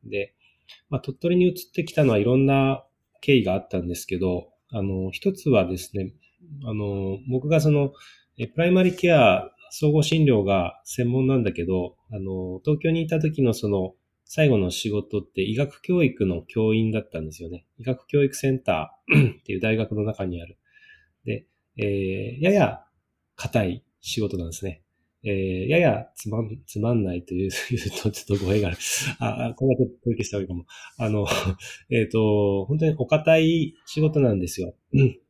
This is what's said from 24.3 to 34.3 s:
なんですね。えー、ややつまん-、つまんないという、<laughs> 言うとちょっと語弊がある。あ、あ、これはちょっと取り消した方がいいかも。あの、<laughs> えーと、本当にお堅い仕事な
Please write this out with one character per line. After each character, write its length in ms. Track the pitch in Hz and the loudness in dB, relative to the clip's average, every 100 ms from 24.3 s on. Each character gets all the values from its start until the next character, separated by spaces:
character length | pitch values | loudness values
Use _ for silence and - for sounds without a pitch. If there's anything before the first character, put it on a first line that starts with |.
| 95 | -4
な 80 | |
ん 60 | 82 | -8
で 20 | |
す 120 | 80 | -8
ね。 180 | 98 85 _ _ _ _ | -10 -12 _ _ _ _
え 420 | 107 98 95 92 101 | -6 -2 -2 -4 0
ー、 20 | |
や 100 | 165 | 2
や 300 | 170 98 - | 2 0 -6
つ 140 | - 107 | -14 -8
ま 140 | 110 | -6
ん-、 60 | 110 104 - | -6 -8 -12
つ 120 | - | -4
ま 120 | 110 | 0
ん 120 | 120 | 0
な 100 | 98 | 0
い 100 | 87 | -4
と 100 | - | -6
い 140 | 90 95 | -4 -4
う、 20 | |
<laughs> 200 | - - | -4 -6
言 80 | 120 | -6
う 120 | 101 - | -6 -4
と 80 | 107 | -4
ち 220 | 101 - | -6 -4
ょ 40 | 101 | -2
っ 20 | |
と 60 | |
語 80 | 95 | 0
弊 80 | 104 | 0
が 80 | 101 | 0
あ 20 | |
る。 40 | 85 - - 139 - | -4 -6 -6 -6 -4
あ、 280 | 117 110 120 | -6 -4 -8
あ、 40 | |
こ 100 | 113 | -2
れ 60 | 135 | 0
は 60 | 127 | 2
ち 60 | |
ょ 20 | 120 | 0
っ 20 | |
と 160 | - | -2
取 120 | - 117 | -6 -4
り 80 | |
消 0 | |
し 60 | 104 | -4
た 60 | 101 | -6
方 20 | |
が 40 | |
い 20 | |
い 40 | 92 | -6
か 60 | |
も。 120 | 87 85 - - _ | -10 -12 -20 -20 _
あ 100 | 113 | -2
の、 180 | 107 101 - 92 92 | -2 -2 -2 -4 -6
<laughs> 300 | - - _ | -10 -20 _
え 120 | - | -2
ー 80 | 107 | 0
と、 560 | 110 110 104 101 98 95 | 0 2 2 2 0 -2
本 120 | 151 | 0
当 80 | 160 | 0
に 80 | 156 | -2
お 80 | - | 0
堅 320 | 156 156 160 | 0 4 4
い 360 | 160 165 160 - - | 4 2 -2 -6 -10
仕 140 | - | 0
事 200 | 156 151 | 0 4
な 140 | 131 | 2